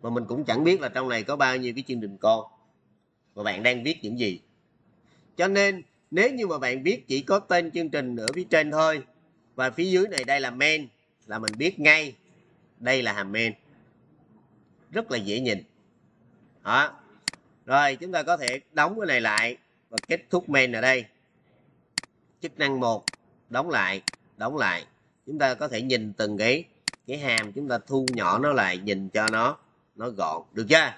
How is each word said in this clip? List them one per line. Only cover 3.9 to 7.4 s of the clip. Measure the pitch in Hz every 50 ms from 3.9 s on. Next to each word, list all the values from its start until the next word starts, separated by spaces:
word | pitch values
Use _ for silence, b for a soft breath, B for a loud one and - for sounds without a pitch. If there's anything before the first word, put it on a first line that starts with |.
| 160 -
những | - 107 113 123
gì. | 120 104 90 87 _ _ _ _ _ _ _ _ _ _ _ _ _ b b b b b _ -
Cho | 175 190
nên | 196 202 202 196 196 185 156 _ _ _ _ _
nếu | - 165 208 254 277
như | 247 226 190
mà | 160 143
bạn | 131 127 127 135 131
biết | 165 214 - - _
chỉ | 135 135
có | 139 - 196
tên | 208